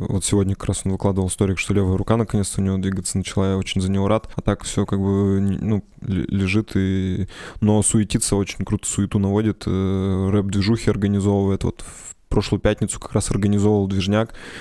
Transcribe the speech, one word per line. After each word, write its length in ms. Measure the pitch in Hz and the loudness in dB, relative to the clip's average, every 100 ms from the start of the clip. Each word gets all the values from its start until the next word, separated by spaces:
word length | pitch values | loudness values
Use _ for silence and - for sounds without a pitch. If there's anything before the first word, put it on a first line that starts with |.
| - | -2
Вот 160 | 95 | -2
сегодня 300 | - 101 95 | 0 2 2
как 120 | 98 - | 0 -2
раз 140 | 95 | -2
он 80 | 95 | -2
выкладывал 360 | 95 101 95 92 | 0 0 0 0
сторик, 300 | - 98 92 | 0 0 0
что 160 | - | 0
левая 240 | 101 92 92 | 0 2 0
рука 180 | - 113 | 2 0
наконец-то 440 | 110 107 95 - | 0 -2 -2 -2
у 40 | |
него 140 | 95 95 | 0 0
двигаться 400 | 95 95 90 98 | -2 -2 -4 -4
начала. 320 | 90 - 98 | -2 0 0
Я 60 | 95 | 0
очень 220 | 95 95 | -2 -2
за 100 | 92 | 0
него 180 | 98 101 | 2 2
рад. 220 | 110 - - | 0 -2 -4
А 40 | |
так 220 | - 101 | -2 -2
всё 240 | - - 101 | -2 -2 0
как 140 | 98 | 0
бы, 380 | 98 98 98 98 | 2 2 2 2
н-, 200 | 98 95 | 0 0
ну, 240 | 107 104 - - | 0 -2 -4 -10
ле-, 260 | - 92 - | -4 -2 0
лежит 420 | 98 95 104 107 98 | 0 0 0 0 0
и, 520 | 95 95 92 90 92 - - - | 0 0 -2 -2 -6 -10 -16 -2
но 220 | 107 107 | 2 4
суетится, 540 | - 113 104 117 - 101 | 4 2 2 0 0 0
очень 280 | 98 - | 0 -4
круто 220 | 95 107 - | -4 -4 -2
суету 300 | - 98 104 | -2 0 0
наводит, 460 | 98 101 110 - - | 2 2 2 -2 -2
э, 640 | 95 95 95 95 95 95 | 0 0 0 0 0 2
рэп-движухи 580 | 101 98 98 98 113 - | 2 2 0 2 2 0
организовывает. 760 | 101 101 101 101 101 98 95 | 0 2 2 2 2 2 0
Вот 200 | - - - - - - _ | -2 -6 -12 -18 -20 -20 _
прошлую 320 | 214 - 202 | -2 2 2
пятницу 400 | 208 214 214 - | 2 0 -2 -4
как 120 | - | -4
раз 180 | 110 - | -2 0
организовывал 560 | 98 101 101 104 104 98 | 0 2 4 4 4 2
движняк. 460 | 98 92 104 113 - - - | 0 0 0 0 -8 -16 -18